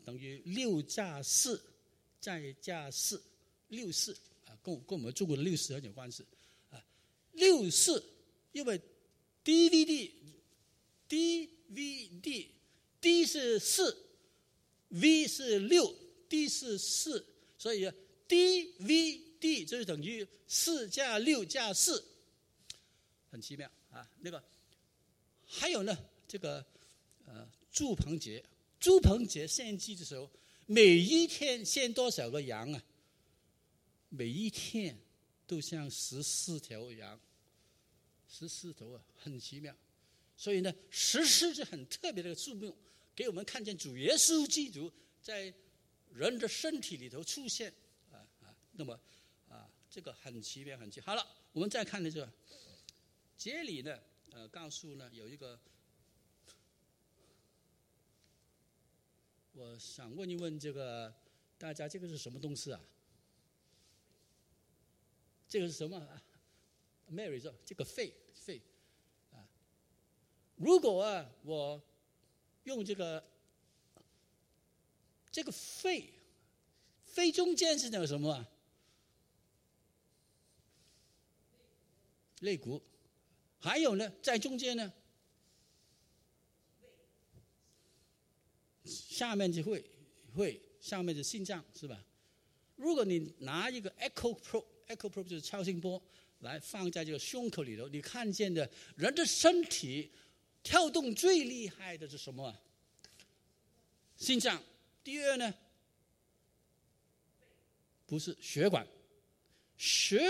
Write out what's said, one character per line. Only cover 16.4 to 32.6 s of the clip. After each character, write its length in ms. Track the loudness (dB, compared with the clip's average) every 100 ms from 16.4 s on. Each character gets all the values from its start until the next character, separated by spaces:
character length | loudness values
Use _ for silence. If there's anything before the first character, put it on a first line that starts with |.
| 0
是 300 | -2 -4 -4
四， 480 | -2 -2 -2 -4 -6 _ -20 -8
所 180 | -4 -2
以 160 | -2 -6 -20 _ 4
D 460 | 8 8 6 0 -6
V 420 | 4 6 6 0 -12 -2
D 280 | 2 2 0
就 120 | -4
是 60 |
等 180 | -2 -4
于 240 | -4 -6 -10 -14 -2
四 400 | 0 2 0 -2
加 300 | -2 0 2
六 240 | 4 2
加 300 | 2 -2 0
四， 320 | 2 2 2 -6 -20 _ _ _ _ _ -20 _ _ _ _ _
很 120 | -16
奇 160 | -14 -14
妙 120 | -14 -18 _
啊。 180 | -20 -20 _
那 100 | -10
个 100 | -10 -16 _ _ _ _ _ _ _ _ _ -14
还 220 | -4 -2
有 140 | 0
呢， 140 | -2 -4 -8 _ -14
这 140 | -10
个， 260 | -8 -8 -12 -20 -20 -20 _ _ -20
呃， 240 | -20 -20 _ _
住 240 | -2 0
棚 240 | 0 0 -2
节， 260 | -6 -12 -14 _ _ _
住 200 | 8 10
棚 280 | 10 8 2
节 180 | -4 -4
献 320 | -4 -4 -6
祭 160 | -6
的 120 | -10 -10
时 100 | -10
候， 160 | -12 -18 -20 -20 4
每 320 | 10 12 12
一 300 | 8 6 4
天 360 | 2 -2 -2 -2
献 280 | 0 0
多 160 | 2 0
少 200 | 0 -4
个 120 | -4
羊 300 | -4 -6